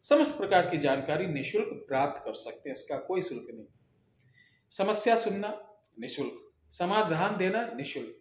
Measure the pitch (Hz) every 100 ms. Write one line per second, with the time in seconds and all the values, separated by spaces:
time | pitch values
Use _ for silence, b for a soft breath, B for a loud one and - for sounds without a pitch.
0 | - 294 294 - 196 185 170 165 143 135
1 | - 156 185 143 135 208 214 - - 135
2 | 143 - - - - - 147 127 - 139
3 | - 185 - 120 113 113 104 _ _ _
4 | _ _ b b b b b - 196 -
5 | - 226 208 196 208 - - - _ -
6 | - - 123 - - _ _ - 175 208
7 | 214 160 190 202 185 214 240 131 143 139
8 | 117 -